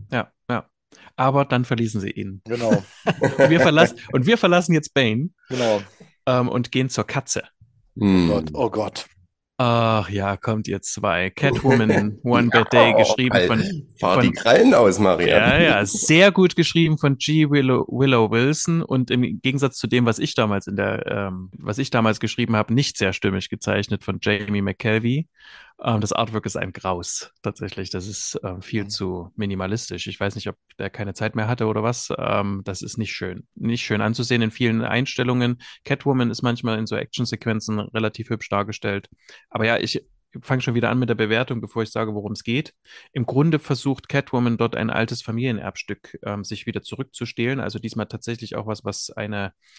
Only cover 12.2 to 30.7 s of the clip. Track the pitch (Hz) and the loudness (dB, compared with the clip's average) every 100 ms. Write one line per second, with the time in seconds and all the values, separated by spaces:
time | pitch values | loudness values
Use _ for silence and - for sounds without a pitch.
12.2 | 120 120 120 117 110 120 113 110 107 110 | 0 2 4 2 4 6 6 6 4 2
13.2 | 127 101 90 113 98 87 - - 92 95 | 2 4 4 2 0 -6 -12 -4 2 4
14.2 | 123 - 113 147 247 156 107 92 98 85 | 2 2 4 8 8 8 6 6 4 4
15.2 | 87 82 117 147 165 107 104 - - 160 | 4 4 6 4 4 4 2 0 4 6
16.2 | 196 190 180 - 160 170 160 156 147 131 | 6 6 4 4 2 4 2 2 0 0
17.2 | - 156 151 143 131 123 - 120 135 123 | 2 2 4 4 4 2 0 2 4 4
18.2 | 110 113 131 151 - 165 - 131 123 127 | 4 4 2 2 0 0 0 0 0 0
19.2 | 123 - 135 135 135 - 113 123 117 110 | 0 -2 -2 0 0 -2 0 2 2 0
20.2 | - - 110 98 - 101 101 101 - 107 | -2 0 0 0 -2 -2 -2 -2 -4 -4
21.2 | 98 92 92 - - 107 135 123 110 104 | -4 -8 -12 -12 -8 -4 -2 2 2 0
22.2 | 110 - 113 110 107 117 143 - 98 - | -4 -4 0 0 0 0 0 -2 -2 0
23.2 | 98 95 - 107 - 101 101 101 - 98 | -2 -2 -6 -6 -2 -2 -2 -6 -4 -4
24.2 | - 101 101 101 98 95 117 110 117 135 | -2 -2 -2 -2 -2 -2 -2 0 0 -2
25.2 | 165 _ - - - - - 110 107 - | -6 _ -20 -20 -20 -8 -2 0 0 -2
26.2 | 110 110 101 - 95 - 95 90 90 - | -2 -4 -6 -6 -8 -6 -6 -6 -6 -10
27.2 | - _ - - 95 - 92 92 95 101 | -12 _ -10 -8 -10 -10 -10 -10 -10 -10
28.2 | - - 98 92 - 113 101 104 92 90 | -10 -10 -10 -12 -8 -6 -6 -6 -6 -8
29.2 | 90 - 101 95 92 117 - 98 - - | -10 -8 -6 -4 -4 -6 -8 -10 -10 -6
30.2 | 101 101 101 - _ | -6 -6 -10 -12 _